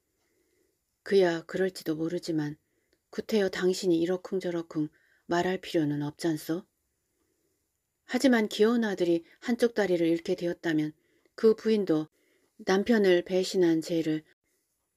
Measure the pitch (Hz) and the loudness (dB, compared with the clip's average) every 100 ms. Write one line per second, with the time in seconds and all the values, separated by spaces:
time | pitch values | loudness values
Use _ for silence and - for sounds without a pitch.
0 | _ _ _ _ _ _ _ _ _ _ | _ _ _ _ _ _ _ _ _ _
1 | - 202 180 165 - 180 190 185 160 156 | 0 4 4 0 -6 -4 -4 -4 -6 -4
2 | 160 175 170 156 147 151 _ _ _ _ | -4 -6 -4 -4 -4 -8 _ _ _ _
3 | _ - - 214 190 - 185 185 185 165 | _ -12 -2 -2 0 0 -2 0 0 0
4 | 170 180 - 190 180 170 165 156 151 - | 0 -4 -4 -6 -4 -6 -6 -6 -6 -8
5 | _ _ - 175 180 185 - 175 147 147 | _ _ -4 -2 0 -4 -2 -2 0 -2
6 | 147 - 170 151 - 170 - _ _ _ | -6 -4 -2 -2 -4 -8 -8 _ _ _
7 | _ _ _ _ _ _ _ _ _ _ | _ _ _ _ _ _ _ _ _ _
8 | - 247 269 233 208 - 214 240 220 175 | -6 2 4 4 0 2 2 2 -2 -2
9 | 170 170 - _ - 233 233 220 190 175 | 0 0 -2 _ -6 0 0 0 0 2
10 | 165 165 - 180 175 175 175 156 151 - | 2 0 -2 -4 -4 -4 -2 -2 -2 -8
11 | _ _ _ - 220 220 220 214 185 156 | _ _ _ 2 2 2 0 0 2 0
12 | 156 _ _ _ _ - 214 196 202 220 | -2 _ _ _ _ -8 0 0 2 4
13 | 196 175 175 185 185 196 170 160 - 165 | 4 2 2 -2 0 2 2 2 0 -2
14 | 156 156 - _ _ _ _ _ _ | -2 -4 -8 _ _ _ _ _ _